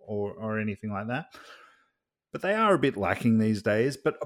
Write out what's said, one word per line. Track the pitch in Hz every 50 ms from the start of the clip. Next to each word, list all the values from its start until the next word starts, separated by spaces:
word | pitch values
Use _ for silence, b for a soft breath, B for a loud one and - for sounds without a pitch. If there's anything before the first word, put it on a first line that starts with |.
| -
or, | - 104 104 101 - -
or | - 110 107 107 110
anything | 107 107 98 - 110 104
like | 101 98 107
that. | 117 123 151 - B B B B B B B B B B B B B B B _ _ _ _ _ _
But | - -
they | - 190 214
are | 220 226 208 190
a | 135
bit | 139 135 117
lacking | 101 95 90 98 - - 117 113
these | 110 110 110 107 101
days. | - 110 104 110 123 143 131
But, | - - 156 - - -